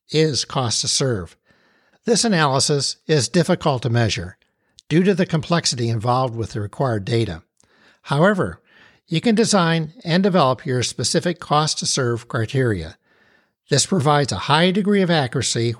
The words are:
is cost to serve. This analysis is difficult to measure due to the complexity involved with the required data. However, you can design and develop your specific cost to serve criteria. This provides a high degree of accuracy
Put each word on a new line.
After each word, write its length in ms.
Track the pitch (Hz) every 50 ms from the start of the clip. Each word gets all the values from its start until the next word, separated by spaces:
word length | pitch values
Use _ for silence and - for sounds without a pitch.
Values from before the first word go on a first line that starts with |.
| _ -
is 360 | - 151 156 156 131 107 -
cost 360 | - - 139 123 113 - -
to 60 | -
serve. 500 | 117 - - 147 131 120 98 85 - - _ _ _ _ _ _ _ _ _ _ _ _ _ _
This 200 | 220 233 - -
analysis 720 | 233 196 165 156 139 131 139 - - 151 143 127 - - - _
is 240 | - 156 147 110 -
difficult 540 | - 180 160 - 175 - - 160 139 120 -
to 80 | 120
measure 480 | 117 120 117 101 - - 85 90 - _ _ _ _ _ _ _ _ - - -
due 140 | 147 165 190
to 100 | 202 196
the 140 | 160 185
complexity 640 | - - 156 123 - 175 165 - - 151 120 117 117
involved 460 | 113 110 101 123 123 131 131 127 113
with 180 | 117 110 - -
the 60 | 117
required 460 | 101 101 - - 143 131 117 107 95
data. 380 | 123 120 117 113 95 82 82 - _ _ _ _ _ _ _ _ _ _ _
However, 580 | - - 139 143 165 202 214 185 139 90 80 - _ _ _ _ - _ _ _ _
you 160 | - 165 160
can 140 | - 240 220
design 580 | 202 226 - - 196 170 165 165 165 160 151 - - -
and 200 | 170 156 185 196
develop 420 | 208 175 185 143 127 127 - -
your 160 | 143 123 123
specific 580 | 117 - - - 120 - - 170 - - 165 -
cost 380 | - - 147 151 156 151 - -
to 60 | -
serve 420 | - - - 127 120 120 113 -
criteria. 680 | - - 123 113 - - 135 131 120 104 87 78 78 - _ _ _ _ _ _ _ _ _ _ _ _ _ _ -
This 160 | 147 131 -
provides 460 | - - 185 123 151 147 147 143 113
a 60 | 104
high 340 | 92 - - 143 156 175 185
degree 320 | 180 220 180 202 208 196 185
of 80 | 170
accuracy 640 | 175 156 135 120 - 139 113 - - 123 117 120 113